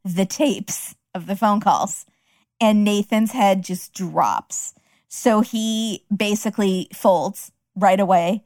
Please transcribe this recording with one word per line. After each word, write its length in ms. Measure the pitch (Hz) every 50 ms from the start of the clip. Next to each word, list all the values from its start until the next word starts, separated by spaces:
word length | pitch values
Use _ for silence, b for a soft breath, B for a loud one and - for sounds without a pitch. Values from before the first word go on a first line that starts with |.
| -
the 220 | 190 170 190 196
tapes 680 | - - - 302 277 196 - 196 - - - - - - _ _ _ -
of 120 | 185 165
the 100 | 175 196
phone 240 | 196 233 208 202 214
calls, 440 | - 196 147 - - - - - - _ _ _ _ _ _ _ _ _ _ -
and 240 | 226 214 214 208 208
Nathan's 480 | 208 208 202 202 - 226 214 226 214
head 320 | 240 254 202 196 190 196 180
just 300 | - 185 180 - - -
drops. 800 | - 185 165 156 170 147 104 78 - - _ - - - - - _ _ _ _ _ _ _
So 320 | - - - 240 214 214
he 640 | 233 - - 220 220 220 220 220 226 220 180 - _ - 202
basically 760 | 185 214 208 208 208 - 220 - - 202 190 185 185 - -
folds 580 | - - - 208 185 165 143 190 196 - - - _ _ _ _ _
right 260 | 190 202 190 190 190
away, 440 | 202 180 190 175 170 175 214 208 -